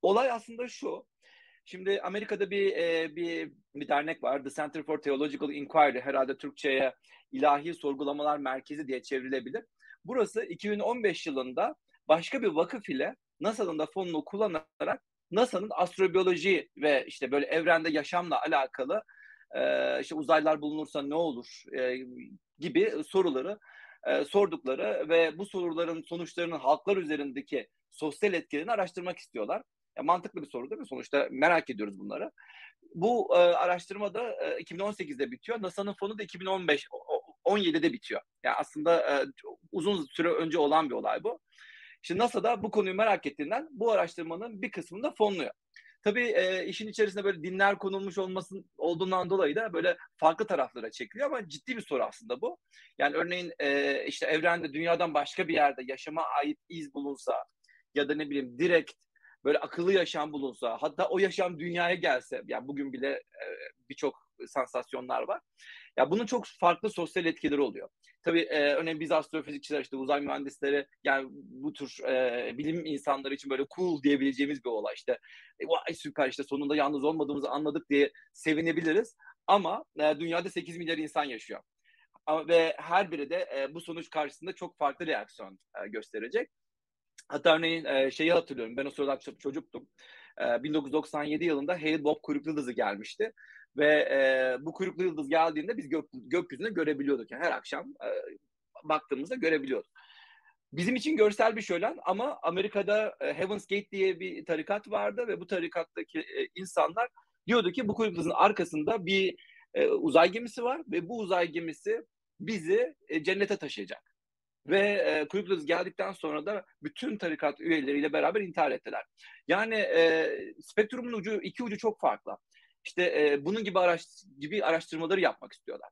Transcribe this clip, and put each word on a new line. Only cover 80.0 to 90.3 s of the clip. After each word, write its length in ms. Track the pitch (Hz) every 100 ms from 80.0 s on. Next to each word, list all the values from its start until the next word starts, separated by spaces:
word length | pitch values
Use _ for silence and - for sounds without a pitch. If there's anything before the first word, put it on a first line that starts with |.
| 151 147
dünyada 300 | 165 165 180
sekiz 280 | - 151 170
milyar 200 | 165 165
insan 260 | 151 156
yaşıyor. 360 | 147 117 - 104 _ _ _ _ _ _ -
Ama, 220 | 160 151
ve 280 | 170 165 -
her 340 | 151 175 196
biri 180 | 156 139
de, 180 | 175 180 135
e, 160 | 135
bu 80 | 160
sonuç 280 | 170 165 165
karşısında 440 | 156 143 - 170
çok 240 | 170 175 _
farklı 300 | 143 139 160
reaksiyon, 520 | 127 104 - 98 98 _ 104
e, 40 | 98
gösterecek. 640 | 110 107 113 113 208 302 _ _ _ _ _ _ - -
Hatta 280 | 143 165 160
örneğin, 300 | 165 165 147
e, 260 | 135 135
şeyi 220 | - 160
hatırlıyorum, 440 | 170 165 131 113 120
ben 80 | 139
o 40 |
sırada 240 | 135 139
ço-, 240 | 135 - -
çocuktum. 500 | 143 143 - 120 135 _ - - -